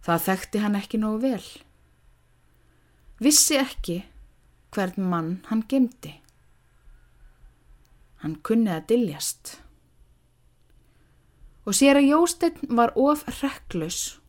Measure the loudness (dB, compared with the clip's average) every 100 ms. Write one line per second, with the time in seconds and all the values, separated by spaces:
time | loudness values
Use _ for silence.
0 | 0 -2 0 -4 -4 -4 -2 -2 -4 -4
1 | -2 -2 -2 -4 -8 -20 -20 _ _ _
2 | _ _ _ _ _ _ _ _ _ _
3 | -20 -2 2 4 2 0 -2 -6 -6 -8
4 | -8 -20 -20 _ _ _ _ -6 -4 -4
5 | -2 -2 -4 -8 -4 -4 0 0 0 -2
6 | -20 -20 _ _ _ _ _ _ -20 -20
7 | _ _ -20 _ -20 _ _ -20 _ _
8 | _ _ -12 -10 -2 0 2 -2 0 0
9 | 0 -4 -8 -8 -16 -20 -20 _ _ _
10 | _ _ _ _ _ _ _ _ _ _
11 | _ _ _ _ -20 _ -4 4 6 6
12 | 6 4 2 2 -2 -2 -2 2 2 4
13 | 2 2 -2 -6 -6 -6 -8 -6 -6 -6
14 | -10 -12